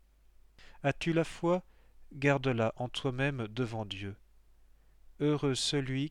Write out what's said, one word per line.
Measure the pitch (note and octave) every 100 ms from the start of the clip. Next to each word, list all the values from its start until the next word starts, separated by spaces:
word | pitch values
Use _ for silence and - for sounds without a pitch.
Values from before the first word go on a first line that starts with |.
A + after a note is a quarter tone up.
| _ _ - - - - - -
As-tu | C#3 - E3+
la | D#3+
foi ? | D#3+ - E3+ F3+ - - - - -
Garde-la | C#3+ C#3 C#3 C3+ A2+ A2+ -
en | B2
toi-même | - C#3 B2 C#3 C3+ A2
devant | A2 A#2+ A2+ G#2
Dieu. | G2 G2 G2 - - - - - - - - - -
Heureux | D3 D3 C#3+
celui | B2+ - D3 C3 C3 D3+